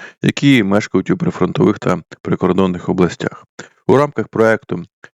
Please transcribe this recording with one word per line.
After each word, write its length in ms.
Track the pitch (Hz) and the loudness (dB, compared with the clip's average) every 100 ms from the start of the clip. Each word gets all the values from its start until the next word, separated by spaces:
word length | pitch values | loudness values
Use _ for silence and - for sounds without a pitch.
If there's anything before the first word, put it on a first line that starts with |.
| - _ | -14 _
які 420 | 98 - 143 131 | -2 0 2 4
мешкають 460 | 98 101 - - 92 | 4 0 0 -2 -2
у 80 | 87 | -2
прифронтових 640 | 82 - 90 - 104 107 | -2 -2 -2 2 0 0
та 220 | - 90 - - | -2 -4 -6 -14
прикордонних 680 | - 87 92 92 95 87 - | -6 -2 0 2 0 -2 -4
областях. 560 | 90 87 - - - - - - _ - | 0 0 0 -8 -10 -20 -20 -20 _ 0
У 100 | 127 | 2
рамках 300 | 147 127 107 | 2 -2 -6
проекту, 560 | - 113 110 - - 85 _ - | 0 2 2 -4 -10 -10 _ -20